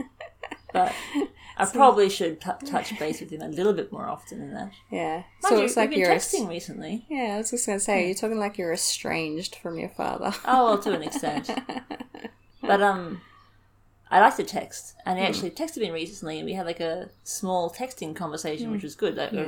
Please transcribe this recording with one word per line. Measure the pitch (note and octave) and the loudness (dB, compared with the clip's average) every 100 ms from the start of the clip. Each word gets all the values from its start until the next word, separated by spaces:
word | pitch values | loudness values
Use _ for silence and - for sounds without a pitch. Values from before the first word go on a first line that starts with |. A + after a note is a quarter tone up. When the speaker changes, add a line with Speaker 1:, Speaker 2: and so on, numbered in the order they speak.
| B3+ - - - - - - | -12 -12 -18 -14 -14 -14 -4
Speaker 1:
But | - F#3 - - D4 - - - - | 0 2 0 -4 -2 -4 -6 -14 -2
I | F#3+ | 0
Speaker 2:
So | |
Speaker 1:
probably | B3 C4+ G#3 F#3+ | 8 8 10 6
should | - E3+ D#3+ | 4 -2 -2
t-, | F#3 - C#4 | -6 -6 -4
touch | F#3 - G#3 | -4 -4 -4
base | D#3 D#3+ | -4 -4
with | - | -8
him | D#3 | -10
a | D#3+ | -8
little | D#3 G3+ | 0 2
bit | F3+ - | 2 0
more | - - | -6 -8
often | - - - | -8 -10 -12
than | C#3+ - | -10 -10
that. | G3 - - | -10 -12 -8
Speaker 2:
Yeah. | F#3+ D#3+ E3 | -4 -2 -2
Speaker 1:
Mind | F3+ - | -8 -2
Speaker 2:
So | F#4 A3 | 4 4
Speaker 1:
you, | G#3 | 4
Speaker 2:
it's | B3 | 4
like | A3 | 2
Speaker 1:
we've | D4+ | 4
been | F3 | 4
Speaker 2:
you're | E3+ | 4
Speaker 1:
texting | - F#4 G3 | 2 -2 -2
Speaker 2:
es- | |
Speaker 1:
recently. | E3+ - - D#3 G#3+ - | -4 -8 -10 -8 -8 -4
Speaker 2:
Yeah, | D4 A#3 G3+ | -2 -2 -2
I | |
was | A3+ | -2
just | A#3+ - | -2 -2
gonna | G3 | -2
say, | G#3 G3 | 2 2
Speaker 1:
Yeah. | F3 | 2
Speaker 2:
you're | F#3+ | 0
talking | A3 A3 | -2 -2
like | G#3 G#3 | -2 -2
you're | E3+ | -2
estranged | E3+ - - D3+ D#3+ D#3+ D#3 F#3 - | 0 0 -2 -2 -2 -2 -4 -6 -8
from | F3 E3 | -8 -6
your | F3+ | -8
father. | - - - - G#3 - | -4 -4 -2 -4 -4 2
Speaker 1:
Oh, | B3+ A#3 | 6 6
well, | G3+ | 4
to | G#3 | 2
an | F3 | -2
extent. | D3+ C#4 D#3 D3+ - - | -2 -4 -4 -4 -4 -6
Speaker 2:
<laughs> | - B3+ - - - - - - _ - | -6 -10 -10 -12 -12 -14 -14 -16 _ -8
Speaker 1:
But, | - G3 | 2 4
um, | G3+ F#3+ E3+ F3 - - _ _ _ _ _ _ - | 4 2 -4 -10 -12 -20 _ _ _ _ _ _ 4
I | F#3 | 8
like | A3 C4 | 8 6
to | |
text, | - G3+ - - - - - | -4 -4 -6 -10 -16 -12 -4
and | F#3 | 0
he | F#3+ | 0
Speaker 2:
Hmm. | |
Speaker 1:
actually | - F#3 | 0 -4
texted | - D#4+ D4 | -4 -6 -4
me | G3+ | -4
recently, | E3 E3 - E3 D#3 | -4 -6 -8 -8 -6
and | D#3+ | -4
we | |
had, | F#3 E3+ | -4 -4
like, | E3+ | -4
a | E3 E3+ F#3+ _ | -4 -4 -8 _
small | - - F#3 F#3 E3+ | -10 -6 -2 0 0
texting | - B3+ - D#3 D#3 | -4 -8 -8 -10 -6
conversation, | E3+ D#3 D#3+ D3+ A#3 | -6 -4 -4 -4 -4
Speaker 2:
Hmm. | |
Speaker 1:
which | G#3 | -4
was | D3+ - | -6 -2
good, | G3+ G#3 | -2 0
like, | C#3+ | -2
over | G3+ | -2